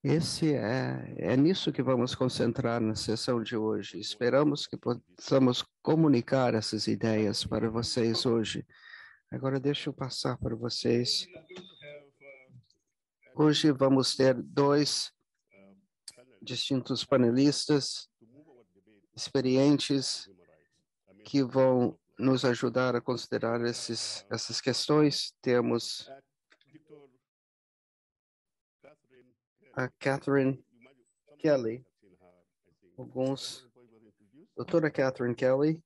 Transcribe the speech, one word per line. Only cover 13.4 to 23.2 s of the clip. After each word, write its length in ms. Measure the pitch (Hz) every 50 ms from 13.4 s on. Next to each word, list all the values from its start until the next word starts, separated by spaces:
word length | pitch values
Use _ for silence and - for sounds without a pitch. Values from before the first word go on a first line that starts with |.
| 151 151 147 147 - 156
vamos 460 | 139 127 139 135 135 131 123 - -
ter 180 | - 131 131 127
dois 800 | 120 113 - - 139 143 139 143 147 147 139 - - - - _ _ _ _ _ _ _ _ _ 98 98 98 98 98 _ _ _ _ _ - _ - 123 131 120 _
distintos 640 | 117 - 127 120 - - 139 131 123 - 131 117 -
panelistas 1040 | _ 143 131 123 117 117 131 139 147 143 - - - 151 143 131 - - - - _ _ _ 113 110 123 143 151 _ - - _ _ _ _ _ _ _ _ _ _ _
experientes 1120 | - - - - 135 131 131 127 131 135 143 147 135 - - 143 139 127 - - - - - 95 90 87 _ 80 78 76 _ _ _ _ _ _ _ _ _ 95 101 107
que 180 | - - 143
vão 560 | 135 120 123 131 131 131 127 123 123 113 - _ _ _ _ -
nos 260 | 117 135 131 127 143
ajudar 520 | 131 120 - - 120 113 127 127 127 120
a 40 | 120
considerar 640 | - - 123 117